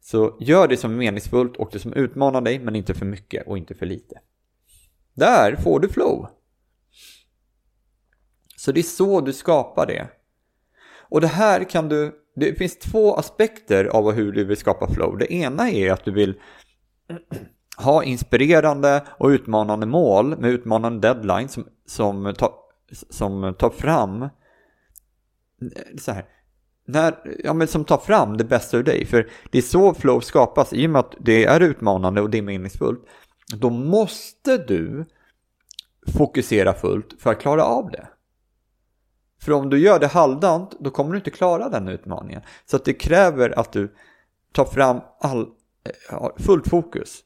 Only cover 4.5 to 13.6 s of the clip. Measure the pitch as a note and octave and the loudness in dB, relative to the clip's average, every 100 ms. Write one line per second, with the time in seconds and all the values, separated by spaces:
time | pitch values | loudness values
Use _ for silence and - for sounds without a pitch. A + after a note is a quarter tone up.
4.5 | _ _ _ _ _ _ - E3+ A#3+ G#2+ | _ _ _ _ _ _ 0 4 4 4
5.5 | C#3 F3 D3 F#3+ - - - - _ _ | 0 0 0 0 0 -2 -2 -8 _ _
6.5 | _ _ _ _ _ - - _ _ _ | _ _ _ _ _ -20 -20 _ _ _
7.5 | _ _ _ _ _ _ _ _ _ _ | _ _ _ _ _ _ _ _ _ _
8.5 | - - C#3+ E3+ - F#3+ F#3+ C3+ - - | -8 -2 -2 -2 -2 2 2 0 -6 0
9.5 | D#3 B2 - - - - _ _ _ _ | 0 0 -4 -4 -4 -10 _ _ _ _
10.5 | _ _ _ _ - _ D3+ D#3+ D#3 G#3+ | _ _ _ _ -20 _ 0 0 2 2
11.5 | F#3 F#3 E3+ D#3 D3+ D3+ - _ - D3+ | 2 0 -4 -2 -2 -2 -8 _ -4 -2
12.5 | D#3 F3+ - - A3 G#3+ F3 D3+ - A3 | -2 -6 -6 -4 2 2 2 -6 -2 -2
13.5 | - | -2